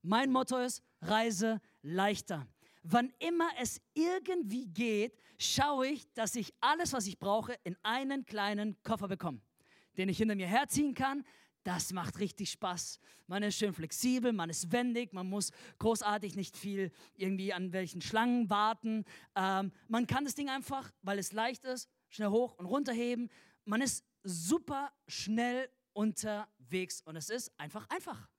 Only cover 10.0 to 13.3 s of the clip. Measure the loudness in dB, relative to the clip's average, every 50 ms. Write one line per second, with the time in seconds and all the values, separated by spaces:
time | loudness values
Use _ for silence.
10 | 0 0 2 2 2 2 2 0 0 2 4 2 2 4 2 2 2 2 2 0
11 | 0 0 0 -2 -6 -10 -18 -20 -20 _ _ _ _ -4 -2 -2 -2 -4 -4 -4
12 | -4 -6 -4 -4 -4 -4 -4 -6 -6 -6 -4 -4 -4 -4 -2 -4 -6 -8 -10 -14
13 | _ -20 -20 -20 _ -6